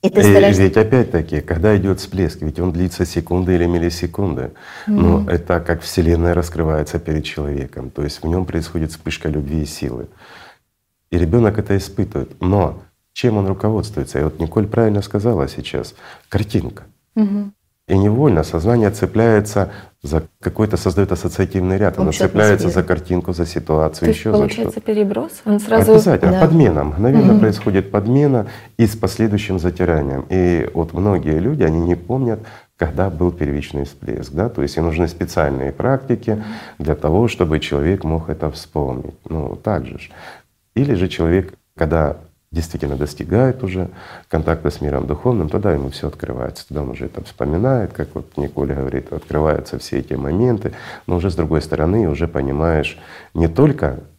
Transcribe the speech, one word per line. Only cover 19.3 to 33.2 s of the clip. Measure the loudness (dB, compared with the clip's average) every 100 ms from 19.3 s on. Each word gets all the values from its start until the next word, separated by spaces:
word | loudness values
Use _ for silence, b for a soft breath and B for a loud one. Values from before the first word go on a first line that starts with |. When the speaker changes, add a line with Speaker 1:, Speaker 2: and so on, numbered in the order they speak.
| 4 2 -2 -2 B B _
Speaker 2:
за | -2 -2 -4 _
какой-то, | -6 -2 0 0
создаёт | 0 0 0
ассоциативный | 0 -4 -2 -2 0 0 2
ряд. | 0 0
Speaker 1:
В |
Speaker 2:
Оно | -2
Speaker 1:
общем, | 0 0
Speaker 2:
цепляется | 4 4 4 2
Speaker 1:
атмосфере. |
Speaker 2:
за | 0 0
картинку, | -2 0 -2 -2
за | -4 -4
ситуацию, | -4 0 2 2 0
Speaker 4:
То | 0
есть | 0
Speaker 2:
ещё | 0
за | 2
Speaker 4:
получается | 0 -2 -4 -4
Speaker 2:
что. |
Speaker 4:
переброс? | -4 0 0 -2 -6 -8 0
Он | 0
сразу | 2 2 8
Speaker 2:
Обязательно. | 8 8 4 4
Speaker 1:
Да. | 4
Speaker 2:
Подмена. | 6 6 6 4 -2
Мгновенно | 0 4 6 6
Speaker 1:
Мгм. | 6
Speaker 2:
происходит | 4 2 0 0 2
подмена | -2 2 2 4 2 -2 B B 2
и | 2
с | 2
последующим | -4 0 0 0 0 0
затиранием. | 0 0 0 2 0 -4 -2
И | 2 2 2 0
вот | -4 -4
многие | 0 2 2 2 0
люди, | 0 2
они | 2 2
не | 0 0
помнят, | -2 -2 -2 -4 B B B _
когда | -4 -2 -2
был | 0